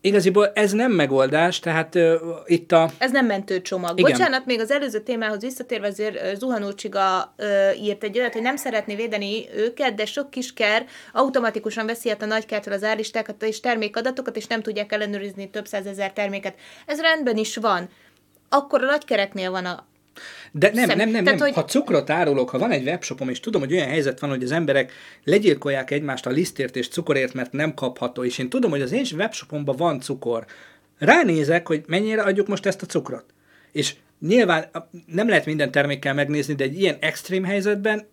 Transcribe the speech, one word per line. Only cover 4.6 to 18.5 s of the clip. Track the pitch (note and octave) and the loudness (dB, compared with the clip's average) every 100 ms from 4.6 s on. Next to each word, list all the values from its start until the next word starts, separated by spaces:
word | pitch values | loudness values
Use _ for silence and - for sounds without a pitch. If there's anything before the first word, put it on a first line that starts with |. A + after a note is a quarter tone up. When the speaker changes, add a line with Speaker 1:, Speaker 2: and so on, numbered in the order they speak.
| A3+ | 0
Speaker 2:
előző | C#4+ C#4 G#3+ | -2 -2 -6
témához | G#3+ A3+ A3 G#3 | -4 -4 -4 -4
visszatérve, | A#3+ C4 B3 A3 G3+ | -8 -10 -8 -4 -4
azért, | G3 G#3+ F#3 | -4 -6 -4
ö, | F#3 | -6
Zuhanó | G3 C4 A#3 G3+ | -4 -4 -4 -6
Csiga, | G3 G#3+ G3 F#3+ F#3 - - | -8 -6 0 0 0 -4 -8
ö, | G#3 G3 G3 | -2 2 2
írt | - G#3 G3+ | 0 -4 -4
egy | G#3+ G#3+ | -4 -2
olyat, | B3 | -2
hogy | A#3 | -2
nem | A#3+ | -4
szeretné | C#4+ C4+ A3 G#3 | -4 -4 -4 -4
védeni | G#3 A3+ G#3 G3+ G#3+ - | -6 -4 -4 -4 -6 -6
őket, | - A3+ A#3 C4 | -2 -2 0 -2
de | G#3+ | -2
sok | G#3+ - C#4 | -4 -4 -6
kisker | C4 B3+ - G#3+ A3 B3 - - | -8 -10 -2 2 2 -2 -16 -4
automatikusan | A3 C#4 C4 A#3 G#3+ A3 G#3+ | 0 2 2 0 -2 -6 -6
veszi | A3 A3+ A#3+ | -6 -4 -4
át | G#3 | -4
a | |
nagykertől | G#3+ A3 G#3+ G#3 G3+ | -2 -4 -2 -6 -4
az | G3 | -4
árlistákat | G#3+ A3 G#3+ A3+ A3 G#3 | -2 -2 -4 -6 -6 -4
és | A3 G#3+ | -4 -2
termékadatokat, | B3 A3+ G#3 A3+ B3 B3+ C4 A3+ | -2 -2 -2 -2 -4 -4 -6 -8
és | G#3 | -6
nem | A3+ | -6
tudják | G#3+ G#3 G#3 | -4 -6 -4
ellenőrizni | G#3+ G#3 G#3 G3+ F#3+ G3 | -2 -2 -4 -8 -10 -10
több | G#3+ G3+ | -10 -6
százezer | G3+ G3 G3 G3 | -8 -8 -6 -6
terméket. | G#3 G3+ G3 G3 - - - | -4 -4 -4 -8 -10 -20 -20
Ez | - D4+ | -8 0
rendben | E4 D#4 B3 G#3+ | 2 2 2 0
is | A3 A#3 | -2 0
van. | A3 F3+ F3+ _ _ _ _ _ | 0 0 -2 _ _ _ _ _
Akkor | _ | _